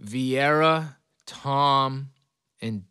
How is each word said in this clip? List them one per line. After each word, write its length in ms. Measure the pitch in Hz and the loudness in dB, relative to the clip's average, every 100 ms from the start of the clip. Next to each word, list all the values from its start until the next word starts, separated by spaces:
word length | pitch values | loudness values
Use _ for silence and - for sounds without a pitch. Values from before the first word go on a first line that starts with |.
Vieira, 920 | 104 123 131 131 143 151 160 160 156 - _ _ - | -10 -6 -2 0 2 4 4 2 -2 -12 _ _ -20
Tom, 840 | - 139 139 143 135 135 135 139 - _ _ _ _ | -10 -4 0 4 4 2 -4 -10 -16 _ _ _ _
and 220 | 113 104 92 | -8 -8 -10